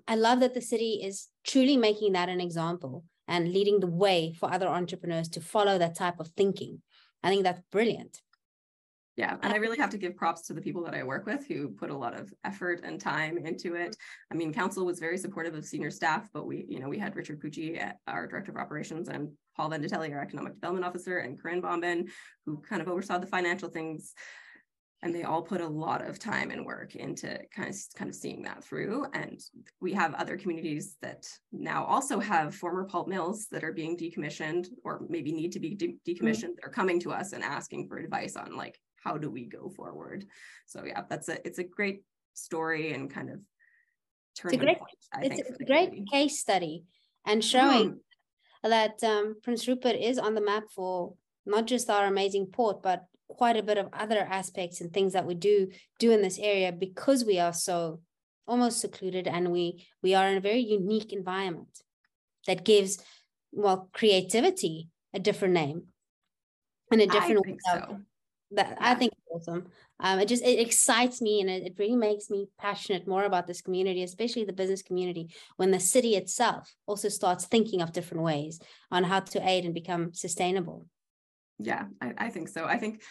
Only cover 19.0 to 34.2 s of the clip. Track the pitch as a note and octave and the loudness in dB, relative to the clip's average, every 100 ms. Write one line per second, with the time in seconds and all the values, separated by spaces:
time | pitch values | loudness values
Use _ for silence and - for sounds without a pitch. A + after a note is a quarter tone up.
19 | F3+ C#3+ D3+ - _ - D#3 D#3 E3 E3+ | -8 -8 -10 -12 _ -6 -4 -4 -4 -4
20 | D#3 C#3+ C#3+ D3 C#3+ - E3+ F#3 F3+ F3+ | -6 -8 -8 -10 -12 -8 -6 -4 -4 -6
21 | F#3 F3+ B2 - E3 F3+ F3 E3+ F3 E3+ | -6 -4 -6 -10 -6 -4 -2 -2 -2 -2
22 | - - - _ - D3+ - G3 D#3+ F3+ | -4 -10 -20 _ -10 -10 -6 -6 -4 -4
23 | G3 F3+ F#3 F#3 F3 F3 E3 E3 D#3+ D#3 | -2 -4 -2 -2 0 -2 -4 -6 -6 -8
24 | - - - - - - _ _ _ _ | -12 -18 -20 -20 -20 -20 _ _ _ _
25 | F3 E3+ - D#3+ E3 F#3 E3 D3+ D#3+ - | -6 -6 -2 -4 -2 -4 -4 -4 -2 -4
26 | - F#3+ A3 - - - - A#1+ - - | -4 -8 -4 -4 -4 -6 -8 -10 -12 -12
27 | - - - - - - - G3+ - - | -10 -10 -10 -10 -12 -10 -10 -10 -14 -12
28 | - - - - - - - D3+ E3+ B3+ | -10 -8 -10 -10 -12 -14 -12 -8 -6 -6
29 | C#4 D#3 - - - - - _ F3+ G3 | -6 -8 -10 -14 -20 -20 -20 _ -4 0
30 | E3 - - E3+ F3+ D#3+ D#3+ D3+ - - | -2 -2 -6 -6 -6 -6 -6 -6 -8 -12
31 | - - - - _ - D#3+ D3+ - A3+ | -14 -14 -18 -20 _ -10 -4 -4 0 0
32 | C4+ G#3 G#3 E3+ D3 - F3 F3+ F#3+ F3 | 2 -2 2 2 2 -4 -4 -4 -4 -4
33 | D#3+ F#3 E3+ G#3+ - D#3 D#3 E3 D#3+ F3 | -4 -4 -4 -4 -8 -6 -6 -6 -6 -6
34 | E3 - | -6 -6